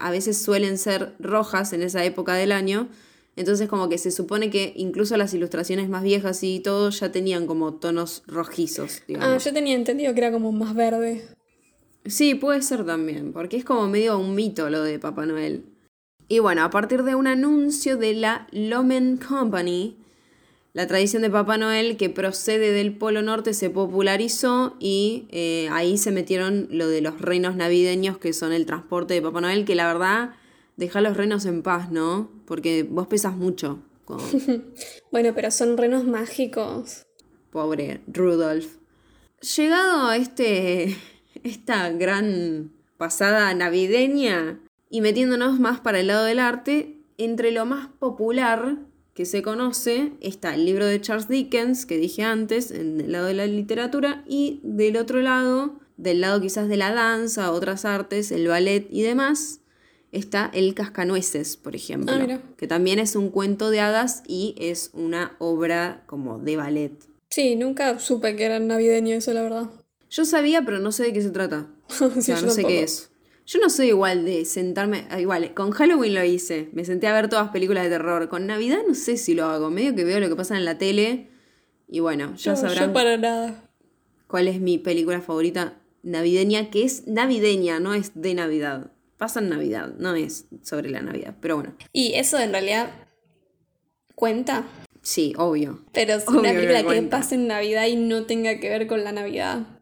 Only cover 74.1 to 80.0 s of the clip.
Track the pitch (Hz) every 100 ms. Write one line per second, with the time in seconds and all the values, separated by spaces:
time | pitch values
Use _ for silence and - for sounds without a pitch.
74.1 | 185 170 175 165 196 185 180 202 208 -
75.1 | 185 185 175 165 - 196 214 302 330 226
76.1 | 190 180 180 - 160 156 160 175 180 214
77.1 | 220 214 214 208 196 185 190 180 170 165
78.1 | 170 165 175 190 214 233 359 453 277 -
79.1 | 240 - 170 160 156 156 175 269 214